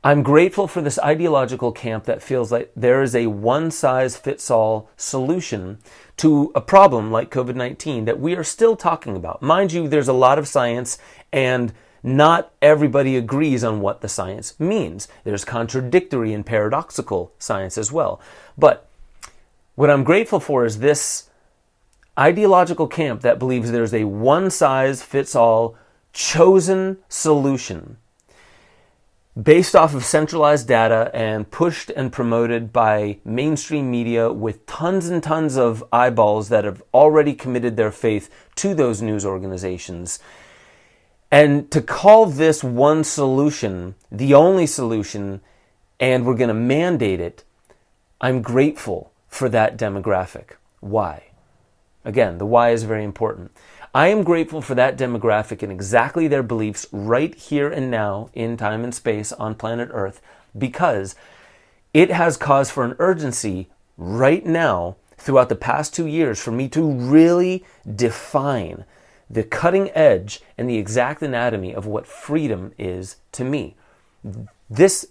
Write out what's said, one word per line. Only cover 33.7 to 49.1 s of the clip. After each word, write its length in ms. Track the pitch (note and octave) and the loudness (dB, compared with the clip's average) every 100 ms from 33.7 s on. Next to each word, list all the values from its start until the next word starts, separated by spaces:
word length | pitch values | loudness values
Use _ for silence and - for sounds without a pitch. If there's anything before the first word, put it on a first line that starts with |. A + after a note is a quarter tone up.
| D#3 C3+ | -6 -4
media 400 | A#2+ A#2 A#2 A#2 | -4 -2 0 0
with 360 | A#2 G#2+ G2+ - | -2 -6 -8 -14
tons 420 | - D#3+ F#3+ E3+ | -6 -2 -2 -2
and 140 | F3 | -4
tons 340 | D3+ D#3 D#3 C3 | -2 -2 -2 0
of 280 | A#2+ A2+ - | 0 0 -2
eyeballs 560 | A#2 B2 A#2 G#2 G#2+ G2+ | 2 2 4 2 2 0
that 160 | A2+ | 0
have 180 | G#2 F#2+ - | -2 -8 0
already 400 | B2+ D3+ D3+ D3 | 6 6 6 2
committed 440 | C3+ C3 B2 A#2+ A2 | -2 -6 -4 -4 -2
their 160 | G#2+ | -2
faith 360 | - A#2 G#2+ - - _ - | -2 -2 -2 -6 -20 _ -6
to 180 | G3 | -4
those 260 | F3+ B2+ G#2 | 0 0 0
news 240 | A2 G#2+ | -4 -4
organizations. 960 | G2 F#2+ F#2+ F#2 F#2+ F2+ - F2 F2 - - - - _ _ _ _ _ _ _ _ | -4 -6 -8 -8 -8 -8 -10 -12 -12 -14 -16 -20 -20 _ _ _ _ _ _ _ _
And 400 | C#3+ D3 C#3+ C#3+ | 6 6 4 0
to 100 | D#3 | -4
call 460 | - - G3 G#3+ G#3+ | -2 2 8 8 8
this 360 | C3+ D#3+ D#3 | 4 2 2
one 420 | C3 A#2+ C#3+ D#3 | -2 2 4 4
solution 880 | D3+ - C3+ C3 D3 D3 A2 F#2 F2+ G2 _ | 0 0 0 2 0 0 -6 -6 -10 -16 _
the 240 | G#2 C3+ | -4 6
only 320 | C#3 E3+ F#3+ D#3 | 8 8 4 0
solution, 760 | - A#2+ A2+ G2+ G#2+ G2 G2 _ _ _ _ _ _ | -2 -4 -4 -4 -8 -10 -10 _ _ _ _ _ _
and 260 | B2+ B2+ A#2+ | 0 0 0
we're 80 | |
gonna 180 | A#2+ B2 | 0 0
mandate 680 | A2 A#2+ C#3 F3 D#3+ A2 F#2 | 0 0 0 0 0 -2 -2
it, 240 | F2 - _ _ _ _ _ _ _ _ | -6 -10 _ _ _ _ _ _ _ _
I'm 220 | B2+ C3 | -2 -2
grateful 720 | A#2 B2 D3 D3 - F2 - | -2 2 0 0 -8 -10 -10